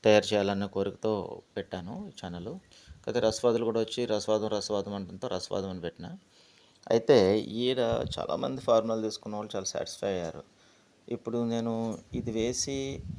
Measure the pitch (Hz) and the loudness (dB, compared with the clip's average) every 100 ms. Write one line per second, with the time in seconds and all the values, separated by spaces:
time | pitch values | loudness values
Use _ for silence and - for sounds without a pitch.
0 | 110 107 101 104 101 98 98 98 101 95 | 8 8 6 2 2 0 -2 -2 -4 -2
1 | 110 107 87 - _ - 92 92 87 151 | -2 -2 -4 -10 _ -10 -8 -8 -8 -10
2 | 202 - 92 87 95 185 _ - - - | -12 -12 -10 -8 -8 -12 _ -20 -20 -10
3 | - 113 110 107 123 113 117 113 110 - | -2 2 2 4 2 4 2 0 0 -2
4 | 120 107 104 107 107 107 - 104 98 101 | 0 0 2 0 2 -2 -2 -2 -2 -6
5 | 90 95 - 95 - 98 98 92 85 - | -8 -8 -6 -6 -4 -4 -4 -6 -8 -10
6 | 87 190 _ _ _ _ _ _ - 117 | -14 -14 _ _ _ _ _ _ 2 2
7 | - 131 95 107 - 110 123 127 117 117 | 8 8 8 4 0 -2 0 0 0 0
8 | 131 - - - 127 131 127 113 110 113 | -2 -4 -4 -2 -2 -2 4 4 4 -2
9 | 110 - - 104 107 101 95 - - - | -2 -6 -8 -8 -6 -6 -6 -6 -6 -4
10 | 101 92 85 71 - _ _ _ _ _ | -2 -2 -4 -8 -16 _ _ _ _ _
11 | - 120 - 117 117 117 117 113 113 107 | -10 -8 -4 -2 0 0 -2 -2 -2 -6
12 | - 123 117 110 113 127 - 139 135 131 | -8 -6 -4 -2 -2 -2 -4 -4 -6 -8
13 | - | -10